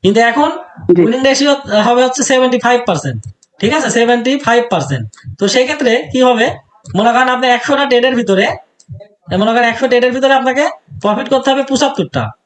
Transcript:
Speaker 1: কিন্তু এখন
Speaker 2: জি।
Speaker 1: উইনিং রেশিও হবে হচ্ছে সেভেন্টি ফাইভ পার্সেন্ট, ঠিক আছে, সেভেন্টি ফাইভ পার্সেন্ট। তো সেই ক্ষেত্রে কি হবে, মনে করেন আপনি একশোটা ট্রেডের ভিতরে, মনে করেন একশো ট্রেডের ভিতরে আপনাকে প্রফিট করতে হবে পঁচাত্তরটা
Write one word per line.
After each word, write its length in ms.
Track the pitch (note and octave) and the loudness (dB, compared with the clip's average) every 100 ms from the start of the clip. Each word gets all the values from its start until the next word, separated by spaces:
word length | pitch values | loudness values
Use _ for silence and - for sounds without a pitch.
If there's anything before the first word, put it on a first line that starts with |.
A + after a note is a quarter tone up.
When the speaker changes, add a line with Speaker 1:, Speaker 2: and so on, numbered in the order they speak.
Speaker 1:
কিন্তু 160 | F#3 G#3 A#3 | 2 2 2
এখন 200 | B3+ D#4 E4 - - - F3 | 2 -2 -2 -14 -10 2 4
Speaker 2:
জি। 60 | F3 | 4
Speaker 1:
উইনিং 160 | B3+ C4+ | 2 0
রেশিও 240 | C4+ C#4+ C#4 G3 G#3 A3 | 2 2 0 0 0 2
হবে 140 | B3 B3+ | 2 2
হচ্ছে 160 | B3+ - | 0 0
সেভেন্টি 260 | C4 B3+ B3 A#3+ | 2 2 2 2
ফাইভ 140 | B3 A#3+ | 0 0
পার্সেন্ট, 300 | E3 C#3 A2 - - _ _ | -2 -4 -8 -12 -20 _ _
ঠিক 120 | G#3+ D4+ | -2 0
আছে, 120 | C4 A#3+ | 0 0
সেভেন্টি 360 | A#3 A#3+ A#3 C#4 A#3 | 2 2 0 -2 0
ফাইভ 160 | A#3 A#3+ | 0 0
পার্সেন্ট। 320 | F3 C3+ C3+ A2 - - - | -4 -2 -6 -6 -12 -18 -4
তো 40 | G3 | -2
সেই 120 | B3+ B3+ | 0 0
ক্ষেত্রে 240 | D4+ B3 A#3 - | 0 0 0 -2
কি 80 | B3+ B3+ | 2 2
হবে, 180 | A#3 B3+ - _ _ - F3+ | 2 0 -4 _ _ -6 0
মনে 140 | A#3 | 2
করেন 160 | A#3+ B3+ B3+ | 2 0 0
আপনি 120 | B3+ A#3+ | 0 0
একশোটা 260 | C#4+ C#4 C#4 | 0 -2 2
ট্রেডের 260 | B3 B3 B3 | 2 2 0
ভিতরে, 260 | G3 F#3 - - - _ _ - - _ - F#3 | 0 0 0 -4 -14 _ _ -20 -20 _ -6 -2
মনে 100 | A3 | 0
করেন 140 | A#3 A#3 | 2 0
একশো 140 | A#3 C4 | 0 0
ট্রেডের 200 | A#3+ B3 B3 | 2 0 0
ভিতরে 180 | C4 C4 | 2 2
আপনাকে 240 | B3+ C4 D4+ - _ - | 0 -2 -2 -4 _ -6
প্রফিট 240 | G#3 A3 C#4+ | -2 -2 -2
করতে 140 | C4 C4+ | -2 0
হবে 120 | C4+ C4+ | -2 -2
পঁচাত্তরটা 540 | C4+ C#4 - E3+ - A2 - | 0 -2 -2 -4 -4 -6 -10